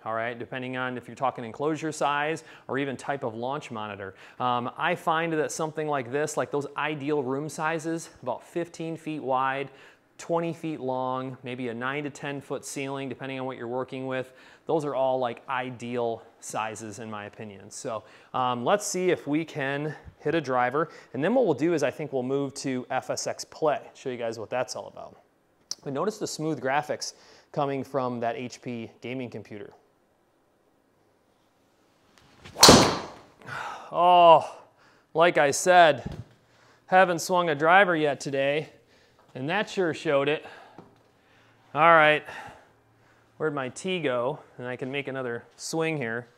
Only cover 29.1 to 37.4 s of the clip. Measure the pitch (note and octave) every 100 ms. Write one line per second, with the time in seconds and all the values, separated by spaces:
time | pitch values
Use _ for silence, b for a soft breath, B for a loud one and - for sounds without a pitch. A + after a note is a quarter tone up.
29.1 | C3 A#2+ A#2 - G#2 - - _ _ _
30.1 | _ _ _ _ _ _ _ _ _ _
31.1 | _ _ _ _ _ _ _ _ _ _
32.1 | - _ - - - - - - - -
33.1 | - - - - B B B B D#3+ F3
34.1 | F3 E3+ D3+ - - - _ b b b
35.1 | D#3 E3+ E3 C#3+ - F#3 F3+ E3 C3 -
36.1 | - - b b b b b - F#3 F3+
37.1 | E3+ - F3+